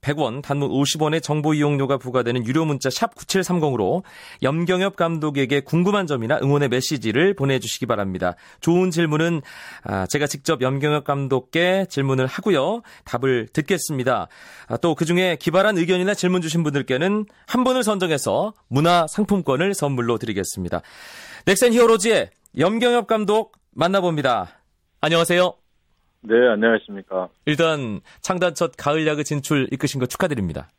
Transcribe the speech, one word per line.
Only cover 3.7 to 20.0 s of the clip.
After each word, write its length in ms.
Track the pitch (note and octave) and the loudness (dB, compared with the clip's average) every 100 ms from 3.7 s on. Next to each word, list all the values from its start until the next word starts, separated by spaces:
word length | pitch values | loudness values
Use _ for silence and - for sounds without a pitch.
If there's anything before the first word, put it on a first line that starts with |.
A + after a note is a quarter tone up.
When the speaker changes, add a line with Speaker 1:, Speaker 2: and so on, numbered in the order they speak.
| A#2+ F#2+ D#3+ - - - - | 0 0 0 -4 -20 -20 -4
Speaker 1:
염경엽 540 | C3 D#3 F3 F#3 G3 - | -2 0 0 2 0 0
감독에게 640 | E3 E3 D#3 C#3 C3 C#3 | -2 0 -2 0 0 0
궁금한 440 | C#3 D#3+ F3 G#3 F3 | 0 0 2 2 0
점이나 320 | C3+ A2+ C#3+ | -2 0 0
응원의 260 | C#3 C#3+ C#3 | 2 2 2
메시지를 640 | B2 C3 D3 A2 G#2+ F3+ | 0 0 -2 0 2 2
보내주시기 540 | G3+ C#3 C3 A2+ - A#2 | 2 0 0 -2 -6 -2
바랍니다. 480 | G#2+ G2 F2+ F2+ F2 - - | -2 -2 -2 -4 -4 -16 -4
좋은 300 | - F3 F#3 | 0 2 2
질문은, 500 | D#3+ E3 D3+ E3 E3 - - - - | 0 0 0 0 -2 -6 -18 -18 -14
아, 220 | - G2+ | -6 -4
제가 220 | F#2 D3 C#3+ | -4 -4 -4
직접 340 | C#3+ - D3+ | -4 -4 -2
염경엽 440 | B2+ C3+ D3+ D3+ | 0 0 0 -2
감독께 840 | C#3+ C#3+ C#3 C3 - D#3+ F3+ F#3+ F#3 | -2 -4 0 -2 -2 0 2 0 -2
질문을 380 | - C#3 C3 C3 | -2 -2 0 -2
하고요. 560 | - G3+ D#3+ C#3+ A3+ - - - | -2 0 0 0 -4 -10 -20 -10
답을 420 | - C3+ B2+ A2+ | -2 0 0 -2
듣겠습니다. 760 | - D3 F#3 - C#3+ B2+ A#2 E2+ - - - - | -6 -2 -2 -2 -2 0 0 -2 -12 -20 -20 -8
아, 80 | A#2 | -2
또 180 | E3+ | 0
그중에 420 | D3 D#3+ F3 F#3 E3 | 0 0 2 0 0
기발한 420 | - E3+ G3 G3 | 0 2 2 2
의견이나 340 | E3 F#3 F#3 | 0 0 0
질문 300 | G3+ F3+ F3+ | 0 0 0
주신 200 | D#3+ E3 | 0 -2
분들께는 600 | D3+ C#3 B2+ C3 F3+ G#3 G#3+ _ - | 0 -2 -2 0 0 -2 -4 _ -4
한 180 | B3 | 0
분을 180 | B3+ B3+ | 2 2
선정해서 680 | G#3+ G3+ F3+ D3 B2 G#2 G3+ - _ | 0 0 0 0 0 -2 -2 -6 _
문화 380 | B2 D#3+ F3 D#3+ | 0 4 4 2
상품권을 680 | - G#3 G3+ D3+ C3 F#3 | -2 0 0 0 0 0
선물로 460 | G3 C#3+ C3 | 0 -2 -2